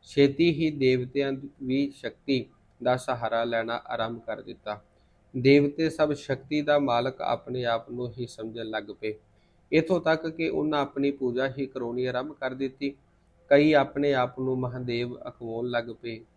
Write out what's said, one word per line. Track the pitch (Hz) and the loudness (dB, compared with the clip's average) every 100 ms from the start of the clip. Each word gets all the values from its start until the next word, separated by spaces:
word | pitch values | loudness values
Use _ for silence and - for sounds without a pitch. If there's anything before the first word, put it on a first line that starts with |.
ਛੇਤੀ | - - 143 139 170 | -4 4 4 6 2
ਹੀ | 147 160 | 4 0
ਦੇਵਤਿਆਂ | 147 131 127 127 139 139 135 139 _ | 2 2 2 0 -2 -2 -4 -8 _
ਵੀ | 131 131 139 | -2 0 0
ਸ਼ਕਤੀ | - 120 - - 135 113 _ _ _ | -4 -12 -12 -2 -2 -2 _ _ _
ਦਾ | 123 127 | 0 0
ਸਹਾਰਾ | - 120 113 117 | 0 -4 0 0
ਲੈਣਾ | 117 117 113 117 - | 0 0 -2 -4 -6
ਆਰੰਭ | 120 113 117 | -4 -4 -6
ਕਰ | - 107 | -8 -10
ਦਿੱਤਾ। | 104 - - 104 _ _ _ _ _ 131 | -10 -12 -10 -10 _ _ _ _ _ 0
ਦੇਵਤੇ | 127 143 143 143 160 | 6 8 6 0 -4
ਸਭ | 160 151 | 2 0
ਸ਼ਕਤੀ | 143 - 131 - 151 | 0 -4 -6 -2 -4
ਦਾ | 147 147 | 2 2
ਮਾਲਕ | 139 120 127 131 | 4 0 0 -4
ਆਪਣੇ | - 117 - 127 | -4 -4 -4 -4
ਆਪ | 120 113 113 | -2 -2 -4
ਨੂੰ | 120 123 | -8 -8
ਹੀ | 110 120 | -8 -10
ਸਮਝਣ | - 110 113 113 | -8 -12 -8 -6
ਲੱਗ | 110 104 101 | -6 -8 -8
ਪਏ। | 110 107 _ _ _ _ _ | -6 -8 _ _ _ _ _
ਇੱਥੋਂ | 156 160 180 | 0 2 0
ਤੱਕ | 165 160 165 | 2 0 -2
ਕਿ | 160 165 | -4 -2
ਉਹਨਾਂ | 151 151 151 | 0 0 0
ਆਪਣੀ | 139 139 139 | -2 0 -2
ਪੂਜਾ | 139 127 120 131 127 | 0 -2 -2 -2 -4
ਹੀ | 135 | -8
ਕਰਾਉਣੀ | 131 120 123 | -6 -6 -2
ਆਰੰਭ | 127 123 143 | -2 -2 -6
ਕਰ | 147 131 | -6 -8
ਦਿੱਤੀ। | 131 135 135 139 139 _ _ _ _ _ | -4 -6 -4 -8 -8 _ _ _ _ _
ਕਈ | 143 151 | 6 8
ਆਪਣੇ | 151 135 - 143 | 6 4 2 2
ਆਪ | 135 123 127 | 2 0 -2
ਨੂੰ | 131 127 | -2 0
ਮਹਾਦੇਵ | 127 123 123 120 120 123 123 | -2 -4 -2 -2 -2 -6 -12
ਅਖਵਾਉਣ | - 117 113 123 | -12 -8 -6 -2
ਲੱਗ | 120 117 110 | -2 -4 -10
ਪਏ। | 117 110 - | -10 -12 -14